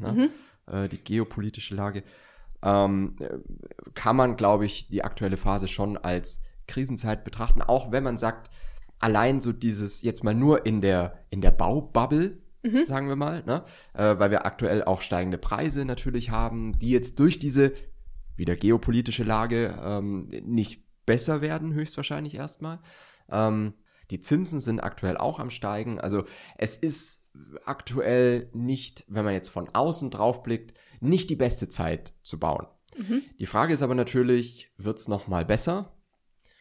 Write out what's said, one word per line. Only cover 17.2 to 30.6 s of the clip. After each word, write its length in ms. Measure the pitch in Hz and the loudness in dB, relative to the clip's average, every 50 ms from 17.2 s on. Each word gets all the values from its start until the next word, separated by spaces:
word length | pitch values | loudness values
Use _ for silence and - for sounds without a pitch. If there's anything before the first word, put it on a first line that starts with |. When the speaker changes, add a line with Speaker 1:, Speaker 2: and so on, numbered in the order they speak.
| 143 180 - | 6 6 6
Speaker 1:
diese 360 | - 139 147 127 139 139 135 135 - - - - - - - - - - - - | 4 -2 0 4 4 4 4 2 -2 -12 -14 -14 -16 -16 -14 -14 -14 -12 -10 -8
wieder 180 | - 87 85 90 | -4 -2 -2 -2
geopolitische 720 | - 98 107 117 113 - - 117 120 117 120 113 - 117 | 2 4 4 4 4 2 2 2 2 0 0 -2 -2 0
Lage, 520 | 110 110 107 117 117 117 117 117 107 104 - - | 0 0 0 0 0 0 0 -2 -2 -4 -6 -6
ähm, 460 | 95 104 101 104 101 98 92 - - - - - | -6 -4 -4 -4 -4 -6 -6 -8 -10 -12 -10 -6
nicht 400 | - 117 113 104 - - - - _ - _ - | -2 0 0 0 -2 -6 -18 -20 _ -20 _ 0
besser 360 | - 117 120 - 165 156 143 | 0 0 0 2 -2 -2 -2
werden, 320 | 151 151 156 160 156 165 151 | -2 -4 -4 -4 -4 -4 -4
höchstwahrscheinlich 600 | 151 156 151 - 147 139 - 147 147 151 147 151 | -4 -4 -6 -8 -8 -8 -6 -6 -8 -8 -10 -10
erstmal. 440 | - 143 147 - - 156 160 165 165 - - - - - - - _ _ - | -10 -12 -12 -12 -12 -12 -12 -12 -14 -18 -20 -20 -20 -20 -20 -20 _ _ -4
Ähm, 440 | - 107 110 110 110 107 107 107 107 _ _ _ _ _ _ - | -2 0 0 2 0 0 -2 -4 -6 _ _ _ _ _ _ -12
die 120 | 98 - | -12 -8
Zinsen 400 | - - 147 170 185 165 160 139 | -2 0 0 0 0 -2 -6 -6
sind 180 | 120 117 113 - | -2 -2 -2 -2
aktuell 380 | - - - - 101 92 87 | -4 -6 -6 -4 -4 -4 -2
auch 220 | - - 147 160 - | -2 -2 -4 -4 -6
am 100 | 120 123 | -8 -10
Steigen. 500 | - - - 101 104 107 113 120 113 - | -10 -8 -6 -6 -6 -4 -6 -6 -6 -6
Also 240 | - 95 101 101 95 - - - - - - | -4 -2 -2 -2 -4 -6 -10 -20 -20 -14 -8
es 200 | - 110 - - | -4 -4 -4 -4
ist 480 | - 165 160 139 - - - - - _ _ _ 71 - - 76 - - | -4 -4 -4 -4 -4 -8 -10 -14 -16 _ _ _ -20 -20 -20 -18 -14 -10
aktuell 840 | - 139 - - - 123 135 - 110 123 127 127 123 120 120 120 - - | -10 -10 -10 -8 -6 -4 -2 0 2 4 6 6 4 4 2 -2 -6 -8
nicht, 500 | 117 120 127 135 127 - - - - - - | -6 -4 -4 -4 -4 -6 -12 -18 -18 -14 -8
wenn 160 | 101 110 104 | -4 -2 -2
man 80 | 104 98 | 0 -2
jetzt 160 | 92 - - | -2 -4 -6
von 180 | - 87 85 | -8 -8 -6
außen 440 | - - 110 139 170 160 - 143 127 | -2 0 0 0 0 0 -4 -6 -6
drauf 320 | - 101 107 120 120 120 - | -2 0 2 2 2 0 -4
blickt, 340 | 113 117 113 | -4 -4 -4